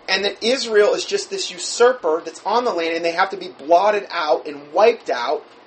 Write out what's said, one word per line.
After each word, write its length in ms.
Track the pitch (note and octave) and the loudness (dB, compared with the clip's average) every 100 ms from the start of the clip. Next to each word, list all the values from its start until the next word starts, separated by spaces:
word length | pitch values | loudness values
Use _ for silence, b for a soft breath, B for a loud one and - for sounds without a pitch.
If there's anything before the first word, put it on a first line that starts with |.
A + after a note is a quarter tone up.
| - | -4
and 160 | F#3+ | -2
that 180 | G3+ - | -2 -2
Israel 500 | G#3+ C4 A#3 G#3 G#3 | -2 -2 0 4 4
is 120 | F3 - | 2 -2
just 240 | G3 - | -6 -6
this 200 | G3 - | -8 -8
usurper 720 | F3+ - - A#3+ B3+ E3+ D#3+ | -10 -10 2 2 2 -2 -2
that's 180 | E3 D#3+ | -4 -10
on 200 | F#3+ A#3 | -2 -2
the 80 | A#3+ | 0
land, 220 | F3 E3 | -2 -4
and 100 | E3 | -2
they 80 | E3+ | -2
have 180 | E3+ F#3+ | 0 -2
to 60 | G3 | -4
be 120 | F#3 | -12
blotted 580 | - C#3 E3+ G#3 G#3 G3 | -14 4 4 6 0 -4
out 360 | E3+ D3+ D#3+ D3+ | -4 0 0 -2
and 260 | C#3+ D3 | -14 -4
wiped 360 | E3 A3+ A#3 - | 4 4 4 -4
out 340 | B2 B2 D3 - - | -4 -4 -4 -8 -20